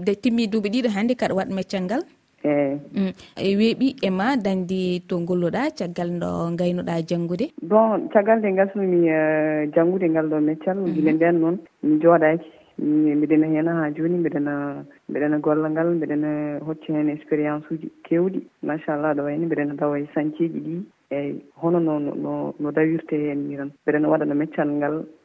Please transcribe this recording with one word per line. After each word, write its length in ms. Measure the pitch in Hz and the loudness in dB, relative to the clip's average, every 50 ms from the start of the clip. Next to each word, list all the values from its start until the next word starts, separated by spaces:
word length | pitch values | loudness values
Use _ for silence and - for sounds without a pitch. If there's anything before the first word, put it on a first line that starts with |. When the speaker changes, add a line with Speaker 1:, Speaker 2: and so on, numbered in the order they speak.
| 180 | -2
Speaker 1:
de, 120 | 208 202 | -2 -2
timmi 320 | 202 - 254 226 233 233 202 | 0 0 0 2 2 0 0
duuɓi 220 | 214 220 202 208 202 | 0 -2 -2 0 0
ɗiɗi 160 | 254 240 240 | 0 0 0
hannde 240 | 202 190 214 233 254 | 0 0 0 0 0
kaɗa 200 | - 226 - 151 | 0 0 0 0
waɗ 140 | 190 - - 190 | -2 -2 -2 -4
meccal 300 | 190 185 - - 190 185 | -6 -6 -4 -4 -4 -4
ngal? 180 | 180 214 285 370 - _ _ _ _ _ _ - | -2 -4 -4 -4 -6 _ _ _ _ _ _ -2
Speaker 2:
Eyi. 360 | 147 147 - 285 135 139 147 143 - - | 0 0 2 0 0 -2 -6 -8 -8 -4
Speaker 1:
Mm, 180 | 196 190 185 180 - - - - - | -2 -2 -2 -4 -8 -14 -18 -10 -4
e 180 | - 196 196 202 | -2 0 2 2
weeɓi 380 | 220 226 - - 254 269 - - | 2 2 2 2 0 0 0 0
e 80 | - 196 | -2 -2
ma 260 | 185 185 196 247 285 254 | 0 0 0 0 0 0
dañde 640 | 190 196 190 190 180 170 190 185 185 180 180 175 180 - | 0 0 -2 -2 -2 -4 -4 -2 -2 -2 -2 -4 -4 -4
to 120 | 190 175 | -4 -4
ngolluɗa 500 | 170 175 180 180 175 170 - 202 269 311 302 - | -2 -2 0 0 0 0 0 -2 -2 -4 -4 -4
caggal 320 | 202 175 175 - 175 175 | -8 -6 -6 -6 -4 -4
no 400 | 175 170 175 - 175 170 165 170 | -4 -4 -4 -4 -2 -2 -2 -2
ngaynoɗa 560 | 175 170 180 175 180 180 175 - 170 165 165 - | -2 0 0 0 0 -2 -2 -2 -2 -4 -2 -2
janngude? 440 | 175 170 170 170 180 180 254 330 - - | -2 -2 -2 -2 -2 -4 -4 -6 -6 -10
Speaker 2:
Bon, 480 | - 165 208 220 226 220 208 170 - - | -4 2 4 4 6 4 2 0 -2 2
caggal 300 | - 220 202 214 226 226 | 2 2 4 4 4 2
nde 100 | 214 202 190 | 2 2 2
ngasnumi, 540 | 190 196 196 - 208 196 185 180 175 170 160 | 2 2 2 2 0 0 2 4 4 4 4
eh, 640 | 160 156 156 156 156 156 151 156 156 151 151 151 147 | 4 4 2 2 2 2 2 2 0 0 -2 0 2
janngude 340 | 165 165 175 185 190 185 165 | 4 4 4 2 2 2 2
ngal 200 | 160 160 156 156 | 2 2 2 0
ɗo 120 | 156 156 | 0 2
meccal, 360 | 151 151 160 160 - 185 185 196 | 2 2 0 0 -2 -2 -2 0
Speaker 1:
Mhm. 160 | 190 170 156 | -2 -2 0
Speaker 2:
gila 160 | 160 151 160 160 | 2 2 2 4
nden 260 | 160 165 170 175 165 | 4 4 4 4 4
noon, 180 | 160 165 180 208 - - _ _ - | 2 2 0 -2 -6 -12 _ _ 0
mi 160 | 151 151 151 | 2 2 6
jooɗaaki. 460 | 160 170 170 165 156 156 160 165 - - - - - _ _ - | 6 6 6 8 6 4 2 2 -2 -10 -18 -20 -20 _ _ -6
Mi, 380 | - 147 151 151 151 151 147 | -2 0 2 4 4 4 2
mbiɗen 280 | 147 151 147 156 156 156 156 156 | 2 2 4 4 4 4 4 2
heen 120 | 156 160 170 | 0 0 0
haa 220 | 170 165 156 147 147 | 0 0 -2 -2 -2
jooni, 220 | 156 156 170 180 175 | -2 -2 0 0 0
mbiɗen, 300 | 170 151 - 147 143 147 143 143 143 143 143 143 143 - - - _ - | 0 0 0 -2 -2 -2 -2 -4 -6 -6 -8 -10 -12 -16 -20 -20 _ -8
mbiɗen 300 | - 131 147 147 151 151 | -4 -2 0 0 0 0
golla 300 | 147 156 151 156 156 156 | 2 2 2 2 0 0
ngal, 260 | 156 160 165 175 175 | 0 0 0 0 0
mbiɗen 640 | 165 151 143 147 147 151 151 151 151 151 147 147 143 | 0 -2 -2 -2 -2 -2 -2 -2 -2 -4 -4 -6 -6
hocci 320 | 147 156 160 156 - - | -6 -8 -8 -8 -6 -4
heen 160 | 156 151 151 151 | -2 0 0 -2
expérience 560 | 151 151 - - 160 151 151 151 151 151 151 - | -2 -4 -4 -2 -2 0 0 -2 -2 -4 -6 -8
uji 160 | 165 156 160 - - _ - | -8 -8 -8 -12 -16 _ -6
keewɗi. 380 | - 165 170 175 190 190 - - - _ _ - | -2 0 0 2 0 -2 -4 -8 -10 _ _ -6
Machallah, 520 | 147 147 156 - - 151 147 151 156 147 | -6 -6 -6 -4 -4 -4 -2 0 0 0
ɗo 80 | 143 143 | 0 -2
wayni 220 | 147 147 156 170 | -2 -4 -2 -2
mbiɗen 320 | 165 156 143 147 147 143 143 | -2 -2 -2 -2 -4 -2 -2
dawa 200 | 147 147 147 143 | -2 -2 -2 -2
e 100 | 147 151 - | -4 -4 -4
sañceeji 460 | 156 147 151 151 - 165 165 156 147 | -2 -2 -2 -2 -2 -2 -2 -2 -6
ɗi. 240 | 147 151 165 175 202 - _ _ _ _ | -6 -6 -8 -8 -8 -12 _ _ _ _
Eyi, 300 | 139 143 143 143 139 - - - _ - 160 | -6 -6 -4 -6 -8 -10 -12 -18 _ -4 -2
hono 160 | 170 175 175 | 0 2 2
no, 200 | 165 160 151 151 | 2 0 0 -2
no, 120 | 147 143 - | -2 -4 -4
no, 400 | - 147 143 147 147 147 147 147 - | -6 -6 -6 -4 -4 -6 -6 -6 -6
no 120 | 147 147 147 | -6 -2 0
dawirte 400 | 160 156 160 165 165 - - 160 | 2 2 2 2 -2 -2 -4 -4
heen 320 | 151 147 151 143 143 143 143 | -2 -2 -2 -2 -4 -4 -6
ni 80 | 143 | -6
tan. 160 | 139 139 143 - _ _ 151 | -8 -10 -10 -12 _ _ 0
Mbiɗen 180 | 147 151 151 | 0 2 4
waɗa 200 | 151 156 156 151 151 | 4 2 2 2 0
no 80 | 143 | 0
meccal 320 | 143 156 - - - 151 147 | 0 -2 -2 -2 -2 -2 0
ngal 380 | 147 147 147 143 151 160 - - - - | 0 0 -2 -2 -2 -4 -6 -10 -14 -20